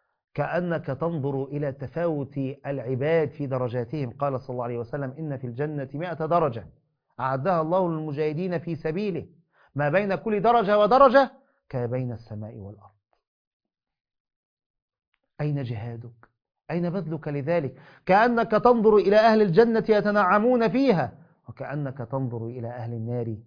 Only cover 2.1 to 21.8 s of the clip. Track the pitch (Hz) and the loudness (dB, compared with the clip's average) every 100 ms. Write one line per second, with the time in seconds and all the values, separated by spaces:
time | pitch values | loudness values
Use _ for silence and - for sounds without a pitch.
2.1 | 151 135 139 131 139 139 139 120 127 147 | -4 -6 -6 -8 -8 -10 -8 -6 -4 0
3.1 | 165 151 - 143 131 123 123 117 156 127 | 0 0 -4 -6 -4 -4 -4 -6 -6 -8
4.1 | - 143 127 - 123 120 120 117 147 131 | -4 -4 -4 -8 -8 -6 -8 -8 -8 -8
5.1 | 135 156 131 123 120 151 147 135 143 175 | -8 -10 -8 -8 -6 -6 -6 -8 -8 -8
6.1 | 156 165 170 151 113 98 _ _ _ _ | -6 0 2 2 -2 -12 _ _ _ _
7.1 | - 131 135 165 170 156 185 180 160 156 | -6 -4 -2 0 0 2 0 0 -2 -4
8.1 | 143 156 156 185 165 170 160 156 165 208 | -4 -2 -2 -4 -4 -6 -6 -4 -4 -4
9.1 | 165 - _ _ _ _ 135 147 175 202 | -6 -8 _ _ _ _ -4 0 0 0
10.1 | 180 226 214 214 240 202 208 208 254 269 | -2 -2 0 4 4 4 4 6 8 8
11.1 | 269 269 - _ _ - 131 120 127 127 | 6 4 -2 _ _ -10 -6 -4 -4 -6
12.1 | 113 - 107 107 120 98 107 101 _ _ | -8 -12 -14 -12 -14 -16 -18 -20 _ _
13.1 | _ _ _ _ _ _ _ _ _ _ | _ _ _ _ _ _ _ _ _ _
14.1 | _ _ _ _ _ _ _ _ _ _ | _ _ _ _ _ _ _ _ _ _
15.1 | _ _ - 151 143 123 113 120 117 120 | _ _ -6 -4 -4 -4 -8 -10 -12 -16
16.1 | - _ _ _ _ - 170 175 160 156 | -20 _ _ _ _ -8 -4 -4 -4 -6
17.1 | 160 156 143 135 170 135 - - - - | -6 -6 -4 -2 -2 -2 -8 -20 -6 2
18.1 | 190 240 233 226 214 240 233 214 208 185 | 4 4 2 2 4 4 6 6 6 6
19.1 | 214 226 220 208 165 233 226 220 208 208 | 6 6 6 4 6 4 4 4 2 4
20.1 | 208 185 208 233 247 226 240 269 175 117 | 2 4 4 4 2 2 2 4 2 0
21.1 | - - _ - - 127 147 | -6 -20 _ -18 -14 -10 -8